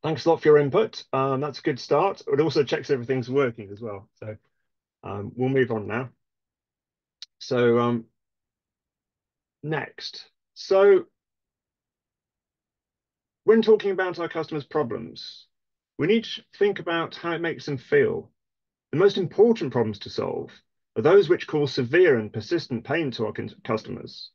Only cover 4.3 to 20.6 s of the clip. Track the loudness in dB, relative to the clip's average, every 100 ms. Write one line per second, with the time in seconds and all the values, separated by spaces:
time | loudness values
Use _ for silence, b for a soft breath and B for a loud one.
4.3 | -14 _ _ _ _ _ _ -12 -10 -10
5.3 | -2 0 2 0 -2 -4 -6 -8 _ _
6.3 | _ _ _ _ _ _ _ _ _ -20
7.3 | _ -6 0 2 2 2 -2 -8 _ _
8.3 | _ _ _ _ _ _ _ _ _ _
9.3 | _ _ _ -6 -6 -6 -14 -16 -16 -20
10.3 | _ _ -20 2 6 6 6 2 _ _
11.3 | _ _ _ _ _ _ _ _ _ _
12.3 | _ _ _ _ _ _ _ _ _ _
13.3 | _ 4 4 6 4 2 -2 -4 -4 -6
14.3 | -6 -6 -8 -4 -4 -2 -6 -10 -16 -20
15.3 | -20 _ _ _ _ _ -4 0 0 0
16.3 | -16 _ 0 0 0 -6 -4 -6 -8 -8
17.3 | -4 -6 -8 -8 -10 0 2 2 0 -10
18.3 | _ _ _ _ _ _ 2 2 2 -4
19.3 | 4 4 4 0 -2 -2 -4 -10 -6 -6
20.3 | -6 -10 -16